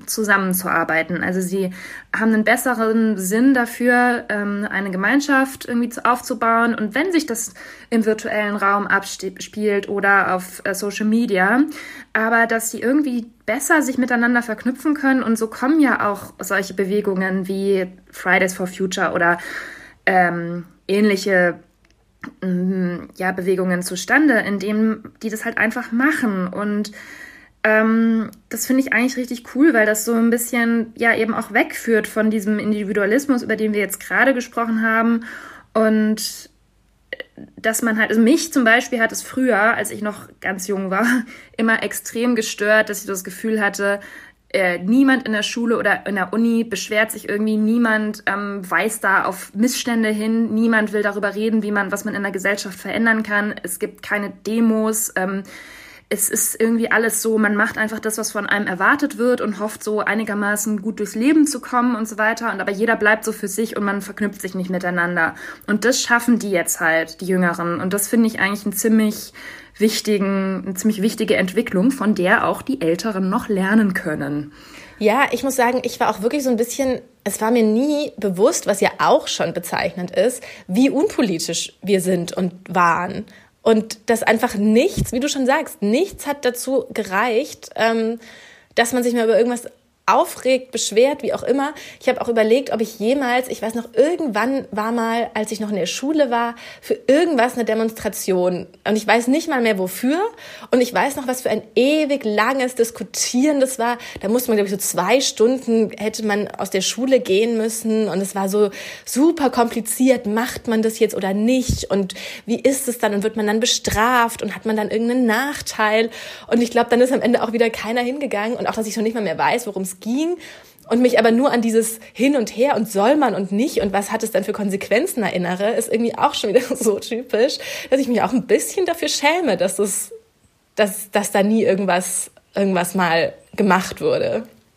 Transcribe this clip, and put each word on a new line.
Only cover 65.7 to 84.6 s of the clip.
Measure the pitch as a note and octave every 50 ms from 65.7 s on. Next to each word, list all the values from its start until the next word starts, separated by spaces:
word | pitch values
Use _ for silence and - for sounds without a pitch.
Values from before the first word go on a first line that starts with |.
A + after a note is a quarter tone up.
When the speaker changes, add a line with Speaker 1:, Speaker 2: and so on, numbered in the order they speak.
| G#3 G#3+ G#3
Speaker 1:
das | A#3 C4+ - -
schaffen | - A#3+ A#3+ A#3+ A#3+ A#3 G#3+
die | G#3 G#3
jetzt | G3 E3+ E3 - - -
halt, | F3 D#3+ E3 D#3+ D#3+ D#3+ - - F#3
die |
Jüngeren. | F3 F#3 F#3 F#3 E3+ E3+ F3+ E3+ E3+ E3+ -
Und | - F#3 G3
das | G3+ A3 -
finde | - A3+ A3+
ich | A3 A3 -
eigentlich | F#3+ F#3+ G3+ G3+ -
einen | G#3 F#3+
ziemlich | - - A3+ A3 A3 G#3+ G#3 G3 - - - - - - - - - - - - -
wichtigen, | G3+ A3 G#3+ - - G#3+ G#3 G3 G3 G3 G3 F#3+ F#3+ F#3+ F#3+ F#3 F#3
eine | F#3+ F#3+
ziemlich | - - A3 G3+ F#3+ F#3+
wichtige | A3+ - - A3 F#3+ F#3+
Entwicklung, | F3+ F#3 F#3 - G3 - - - F3+ F#3+ C4
von | C4+ - G3 G#3 G#3
der | F#3 F3 F3+ G#3+ - -
auch | E3 G3 - -
die | - C4+ -
Älteren | - D#3+ E3+ E3+ - A3+ G#3 F#3+ F#3+ F#3
noch | G3 B3 A#3+ -
lernen | G#3+ F#3 F#3+ F#3+ G#3 A3+ G#3+ G3 F#3
können. | - - E3 D3+ C#3+ C#3+ C#3 D3 D3 D3 - - - - - - - - - - -
Speaker 2:
Ja, | G#3+ G#3 G#3+ C4 C#4+ - -
ich | A#3 -
muss | C#4 C4
sagen, | C4 A#3+ A#3+ B3 B3+ -
ich | A#3+ - -
war | - -
auch | A3 F#3+ F#3+
wirklich | A#3+ D4 D4 C4
so | C4
ein | B3
bisschen, | G#3+ A#3+ A#3+ - - C#4 C4 B3+ - - - _ _ -
es | G3+ F#3+ -
war | G#3+ A3
mir | A#3+ A#3+ A3
nie | G#3+ G#3+ A3+ C4+ D4 D4+ C#4+ D4+ - - -
bewusst, | G#3+ G3+ F3+ F3 G#3 C#4+ - - -
was | - G#3 -
ja | G#3 F#3 - -
auch | D3+ E3 A3+ D4+ - -
schon | - - - E3+ -
bezeichnend | F3 F3 - - - - F3 - F3+ F3+ F3+ -
ist, | - F#3+ B3 B3 - - - - - - -
wie | F#3 A3 C4 C#4
unpolitisch | G3 C4+ F#4 A4 - - C4 F#3+ F3 D#3+ - - E3 - - - - _ -
wir | F#3 G3+ F#3+
sind | E3 F#3 F#3+ F3 E3+ E3+ -
und | - F#3 F3 - - - -
waren. | F3 F#3 F3 E3+ E3 E3+ F3 F#3 - F#3 A3 - - - - _ _ _ -
Und | A#3 A3+ G#3+ G#3+ A3 - - _ -
dass | A#3 A3 A3
einfach | - A3 A3 B3 A#3 -
nichts, | G3